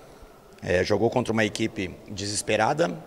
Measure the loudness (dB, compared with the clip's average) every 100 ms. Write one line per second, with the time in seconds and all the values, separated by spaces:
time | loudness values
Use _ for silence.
0 | -20 -20 -20 -20 -20 -10 0 2 4 2
1 | 2 2 0 2 0 0 -4 -4 -8 -10
2 | -14 -10 -6 -4 0 2 2 2 -2 -4